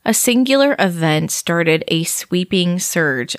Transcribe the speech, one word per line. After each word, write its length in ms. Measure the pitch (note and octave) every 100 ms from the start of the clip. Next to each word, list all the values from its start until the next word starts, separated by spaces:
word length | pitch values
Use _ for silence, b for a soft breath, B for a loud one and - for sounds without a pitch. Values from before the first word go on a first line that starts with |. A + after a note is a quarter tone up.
a 80 | A3
singular 640 | A3 - A#3+ C4 C4+ C#4 -
event 540 | F#3+ E3+ D#3+ D3+ D#3+
started 540 | - - E3+ E3 D#3+ -
a 160 | E3
sweeping 800 | E3+ - - F3+ F3+ F#3+ F3 F3+
surge 560 | - F3+ D#3 C3 A#2+